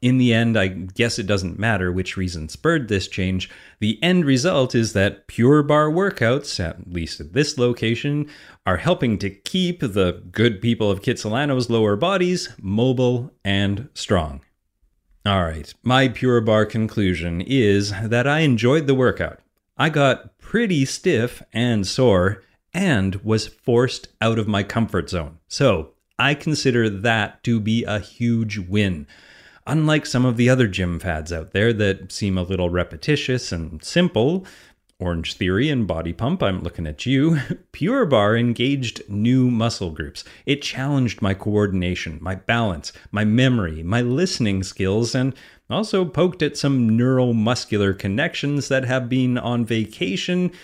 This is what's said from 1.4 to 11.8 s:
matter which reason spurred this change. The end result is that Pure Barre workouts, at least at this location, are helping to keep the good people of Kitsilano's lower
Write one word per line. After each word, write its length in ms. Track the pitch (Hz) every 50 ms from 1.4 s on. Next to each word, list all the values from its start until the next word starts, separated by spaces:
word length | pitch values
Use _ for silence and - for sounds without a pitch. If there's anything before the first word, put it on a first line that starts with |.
| 87 87 85 -
matter 320 | 104 117 110 92 92 90
which 260 | 90 92 92 - -
reason 320 | 98 92 90 85 82 78 78
spurred 380 | - - - 156 170 156 127
this 200 | 104 107 95 90
change. 440 | - - - 92 92 95 92 - - - - - - _ _
The 220 | 104 107 110 -
end 240 | 160 175 185 180 165
result 480 | 139 135 123 131 185 180 147 127 123 -
is 200 | 120 113 104 -
that 340 | 98 95 101 - - _
Pure 340 | - - - 117 131 147 151 147
Barre 280 | 147 147 151 151 156
workouts, 680 | 156 180 196 196 - - 117 113 127 147 - - - -
at 320 | 90 82 - 90 - -
least 280 | 87 87 82 80 - -
at 140 | - 78 87
this 260 | 127 151 - - 131
location, 680 | 120 123 120 - 117 110 117 117 - 143 147 147 147 147 - - - - - _ _
are 120 | 98 92
helping 420 | 85 - - 180 175 143 120 107 92
to 100 | 101 98
keep 520 | - _ _ - - 185 180 175 175 175
the 420 | 151 120 95 104 92 87 - - - 92
good 280 | - - 110 120 107 92
people 300 | 110 120 117 - 110 104
of 140 | 98 95 -
Kitsilano's 680 | 127 117 - - 107 107 127 147 147 135 127 120 113
lower 260 | 117 113